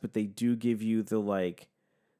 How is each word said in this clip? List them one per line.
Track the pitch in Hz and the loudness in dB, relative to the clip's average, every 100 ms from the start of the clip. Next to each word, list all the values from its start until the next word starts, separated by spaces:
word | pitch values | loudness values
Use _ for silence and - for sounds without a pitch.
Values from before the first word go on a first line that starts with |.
but | 113 | -4
they | 110 104 | -2 -4
do | 98 120 117 | 0 0 2
give | 120 110 | 0 0
you | 110 110 | 0 0
the, | 101 110 | 0 -2
like, | 101 95 90 85 - _ _ _ _ | 0 0 0 -4 -18 _ _ _ _